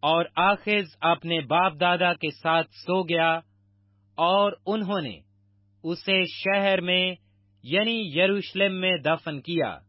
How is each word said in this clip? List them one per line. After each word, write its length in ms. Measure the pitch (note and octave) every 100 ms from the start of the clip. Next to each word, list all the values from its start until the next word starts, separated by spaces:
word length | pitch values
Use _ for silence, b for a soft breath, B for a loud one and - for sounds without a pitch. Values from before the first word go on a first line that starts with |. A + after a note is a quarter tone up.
और 280 | D3 E3 E3+ -
आखिज 580 | F3+ G3+ G#3 G#3 F3 -
अपने 380 | E3 D#3+ E3 E3
बाप 340 | C3+ D#3 F#3
दादा 380 | D3+ F3 F3 F3+
के 180 | F3 D#3
साथ 340 | C#3+ E3 E3 D#3+
सो 340 | - - F#3
गया 380 | F3 E3+ E3 E3 - _ _ _ _ _ _ -
और 440 | E3 G3 G3+ G3+ -
उन्होंने 560 | G#3+ G3 G3 C#3+ E2+ _ _ _ _ _ _
उसे 420 | E3 F3 - F#3+ F3+
शहर 540 | - F#3+ G3 G3 F#3+
में, 360 | F3 F3+ F#3 F3+ _ _ _ _
यानी 540 | B2 E3+ A3 A3+ G#3 C#3+
यरूशलेम 540 | F#3+ G3+ F#3 F#3+ G3
में 300 | F#3+ F#3 F3+
दफन 360 | C#3+ D#3+ - D3
किया 440 | B2+ E3+ B2+ E2